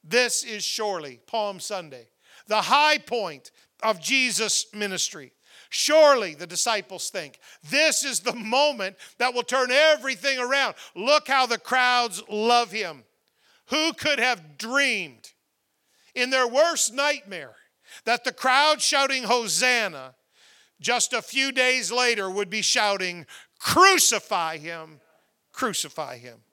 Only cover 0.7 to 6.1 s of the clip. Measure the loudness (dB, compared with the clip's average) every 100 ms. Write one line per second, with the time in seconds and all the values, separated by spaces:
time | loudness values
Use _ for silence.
0.7 | -4 -4 -6 -10 -16 _ -6 -4 -8 -10
1.7 | -10 -10 -20 -20 _ _ -20 -2 -2 2
2.7 | 4 4 2 -2 -6 -6 -8 -20 _ _
3.7 | _ -2 -2 0 0 0 0 0 -2 -4
4.7 | -6 -6 -4 -6 -6 -20 _ _ -20 -10
5.7 | -4 4 8 8